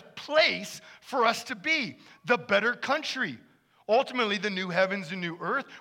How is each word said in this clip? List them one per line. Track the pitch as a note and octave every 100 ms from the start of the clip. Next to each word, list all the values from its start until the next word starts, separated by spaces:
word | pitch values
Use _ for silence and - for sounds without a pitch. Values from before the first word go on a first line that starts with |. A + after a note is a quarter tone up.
| - -
place | - D4+ E4 - G3+ - - -
for | - C4 A3+
us | A3 -
to | A#3
be, | D4 D#4+ G#3 B2 - - -
the | A#3+
better | - G3+ A3
country. | A#3+ - D4 - C4 G#3+ A#2 - _ _ _ -
Ultimately, | A3+ C4 B3+ A3 G3+
the | G#3
new | F#3 F#3+
heavens | F3 F#3+ G3+ E3
and | F#3
new | F3 E3+
earth, | E3+ C4 C4 -